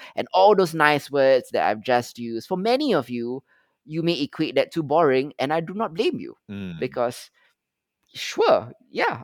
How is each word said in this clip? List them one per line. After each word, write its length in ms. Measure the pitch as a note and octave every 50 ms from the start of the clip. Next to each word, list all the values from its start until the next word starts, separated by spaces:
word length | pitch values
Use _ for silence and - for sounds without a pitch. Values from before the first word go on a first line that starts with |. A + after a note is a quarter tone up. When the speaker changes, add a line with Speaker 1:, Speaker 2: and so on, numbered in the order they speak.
| - - -
Speaker 1:
and 100 | - B2 - -
all 240 | F#3 F#3+ G#3 G#3
those 180 | F#3+ F#3+ D#3 D#3+
nice 340 | D#3+ D3+ D3 D3 C#3 - -
words 420 | C#3 C#3+ C3+ C3+ C3+ B2+ - -
that 120 | - G#2 D#2 F2+
I've 140 | G#2+ A2 G#2
just 360 | - B2 B2 A#2+ - - B2
used, 300 | A#2 A#2 A2+ A2+ - -
for 80 | F#3
many 380 | F3+ F#3+ A3+ B3 C4+ D4+ C#4 G3+
of 140 | D3+ A#2+ B2
you, 340 | B2 A#2+ A#2 A#2+ B2+ C#3 - _ _ _ _ _ _ _ _ -
you 140 | D#3 E3 E3
may 180 | E3+ F3 C3
equate 360 | C#3+ - - - D#3+ A#2 C3
that 160 | C3+ - - -
to 100 | E3+ D#3
boring, 500 | C3 D3 E3 E3+ C#3+ C3 C3 C3+ D3+ - -
and 140 | B2+ C#3 D#3
I 80 | E3
do 120 | E3 D#3+ F#3
not 220 | G#3 A3+ F3+ D#3+
blame 240 | F3 B3 F4+ D4+ -
you. 160 | D#2 A#1 - _ _ -
Speaker 2:
Mm. 300 | G2+ G2+ G2 F#2 E2+ D#2+
Speaker 1:
Because, 500 | A#2+ B2+ - B2+ A#2+ B2 A#2+ - - - _ _ _ _ _ _ _ _ _ _ _ _ _ _ _ _ _
sure, 600 | - - - - - A4+ A4 B2+ F#2 G#2+ A#2+ - - _ _
yeah, 320 | - A#3 D4 - - A2+